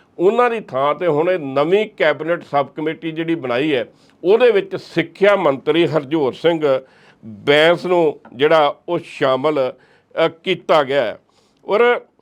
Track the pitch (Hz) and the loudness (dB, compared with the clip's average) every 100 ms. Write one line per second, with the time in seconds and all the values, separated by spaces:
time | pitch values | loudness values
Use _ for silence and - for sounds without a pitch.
0 | _ - 180 233 247 226 - 131 143 147 | _ -2 0 2 0 -2 -6 -4 -2 -2
1 | 175 147 170 185 139 135 151 202 208 - | -2 0 0 -2 -4 -4 0 0 -2 -2
2 | 165 143 156 170 - 143 135 - 156 156 | -2 -2 -4 -6 -4 -4 -4 -6 -8 -8
3 | 165 160 165 160 127 120 151 131 107 _ | -8 -8 -6 -6 -4 -2 0 -2 -4 _
4 | _ _ 170 226 247 202 - 185 - 170 | _ _ 0 4 4 2 -2 -8 -6 -6
5 | 165 - 196 196 160 135 147 156 160 156 | -6 0 2 4 2 0 0 0 0 -2
6 | 131 160 131 - 165 165 147 131 - _ | -2 -2 -2 0 0 0 0 -2 -4 _
7 | _ _ 113 104 113 147 160 175 180 180 | _ _ -20 -6 2 4 4 2 0 0
8 | 156 - - 113 151 160 147 - - 170 | 0 -2 -10 -2 2 4 2 -2 -6 -8
9 | - - 139 131 151 147 127 - _ _ | -8 -4 -2 0 0 -2 -4 -6 _ _
10 | _ - 160 165 185 180 - 165 135 139 | _ -2 -2 -2 -6 -6 0 0 2 0
11 | 110 90 _ _ _ _ - 202 240 240 | -2 -6 _ _ _ _ -2 0 2 0
12 | - _ | -6 _